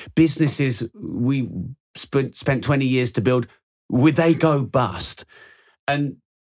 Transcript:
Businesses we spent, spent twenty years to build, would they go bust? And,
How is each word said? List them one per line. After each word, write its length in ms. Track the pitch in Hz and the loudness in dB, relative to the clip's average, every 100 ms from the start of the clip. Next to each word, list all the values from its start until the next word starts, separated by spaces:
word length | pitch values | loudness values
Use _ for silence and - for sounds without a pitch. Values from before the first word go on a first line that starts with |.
| - - | -4 2
Businesses 680 | 160 - 143 - 135 113 - | 2 4 -2 0 -2 -2 -8
we 560 | 104 - 92 123 139 120 92 90 135 _ - | -10 -10 -2 0 0 -4 -8 -10 -12 _ -14
spent, 400 | - 139 131 - | -4 -2 -2 -4
spent 280 | - 131 | -2 -2
twenty 220 | 127 143 131 | 0 0 2
years 260 | 131 123 | 0 0
to 80 | - | 0
build, 260 | 107 127 117 _ _ _ - | 2 0 -2 _ _ _ -4
would 260 | 127 156 151 | 4 4 4
they 180 | 165 | 4
go 300 | 160 160 143 | 4 2 2
bust? 640 | 127 135 107 92 - - - - - _ _ _ - | 0 -2 -2 -4 -8 -8 -16 -20 -20 _ _ _ -4
And, 300 | 143 143 - _ _ | -2 -4 -6 _ _